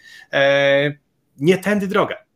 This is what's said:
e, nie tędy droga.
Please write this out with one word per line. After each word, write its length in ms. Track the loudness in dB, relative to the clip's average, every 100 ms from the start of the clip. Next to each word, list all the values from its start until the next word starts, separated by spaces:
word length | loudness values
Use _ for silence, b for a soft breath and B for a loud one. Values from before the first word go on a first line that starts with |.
| B B B
e, 600 | 0 2 2 2 2 0 -6 _ _ _ -2
nie 200 | 0 0
tędy 300 | -2 -4 -2
droga. 280 | -2 -4 -6 _